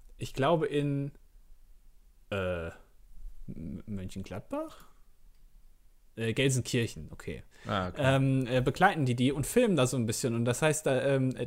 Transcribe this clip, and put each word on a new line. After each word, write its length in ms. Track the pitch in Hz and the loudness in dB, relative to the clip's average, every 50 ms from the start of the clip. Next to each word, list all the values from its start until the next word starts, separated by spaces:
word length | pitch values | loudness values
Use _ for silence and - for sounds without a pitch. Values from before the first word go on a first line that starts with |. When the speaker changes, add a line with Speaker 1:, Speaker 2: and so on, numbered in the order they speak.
| - - - | -20 -20 -12
Speaker 1:
Ich 160 | - 117 - - | -10 -10 -8 -2
glaube 320 | 127 131 156 175 160 156 | 0 2 2 2 2 2
in, 460 | - 143 147 143 143 143 139 139 143 - - - - - - - - - - - - - - - - - - - - - - - - | 0 0 0 0 0 -2 -2 -4 -6 -10 -14 -20 -20 -20 -20 -20 -20 -20 -20 -20 -20 -20 -20 -20 -20 -20 -20 -20 -20 -20 -20 -10 -6
äh, 360 | 101 98 92 90 90 85 82 82 - - - _ - - - - - - - - - - - | -4 -2 -2 -2 -2 -4 -4 -8 -10 -14 -20 _ -20 -20 -20 -16 -14 -12 -10 -10 -10 -10 -10
M-, 360 | - - - 80 85 - - - | -10 -10 -10 -10 -10 -10 -10 -10
Mönchengladbach? 1000 | 107 101 98 92 - - - - - - 208 - - 269 294 320 311 - - - - - - - - - - - - - - - - - - - - - - - - - - - - - | -10 -10 -8 -8 -8 -10 -10 -10 -10 -10 -12 -10 -8 -8 -8 -8 -8 -12 -18 -20 -20 -20 -20 -20 -20 -20 -20 -20 -20 -20 -20 -20 -20 -20 -20 -20 -20 -20 -20 -20 -20 -20 -20 -20 -16 -8
Äh, 180 | 113 113 113 113 | -4 -4 -2 0
Gelsenkirchen, 760 | - 135 143 131 127 - - - 120 113 - - - 143 - | 2 2 2 2 2 0 0 0 0 0 -2 -4 -10 -14 -14
okay. 320 | - - - - - - - - - - - | -14 -12 -10 -10 -10 -12 -14 -18 -20 -14 -6
Speaker 2:
Ah, 220 | 113 107 98 92 90 | -4 -2 -2 -2 -2
okay. 120 | - - 131 | -2 0 2
Speaker 1:
Ähm, 440 | 135 135 135 135 135 135 131 131 | 4 4 4 4 4 2 2 0
äh, 140 | 113 127 127 | 2 0 2
begleiten 440 | 127 143 - - 180 202 - 160 135 | 2 2 4 6 4 4 6 4 0
die 100 | 127 123 | 0 2
die 160 | 123 123 139 | 2 2 2
und 140 | 143 151 127 | 2 0 -4
filmen 300 | - - 240 254 214 180 | 2 4 4 4 6 4
da 100 | 139 127 | 4 4
so 120 | 123 143 | 2 2
ein 100 | 127 113 | 0 0
bisschen. 260 | 113 113 - - 123 113 | 0 -2 -2 -2 -2 0
Und 120 | 117 117 | 0 0
das 160 | 123 120 - 156 | 0 0 2 2
heißt, 220 | 156 151 - - | 2 2 2 0
da, 140 | 147 131 127 131 | 2 2 2 2
ähm, 320 | 139 139 135 131 131 127 - 123 | 2 2 2 2 0 0 -2 -6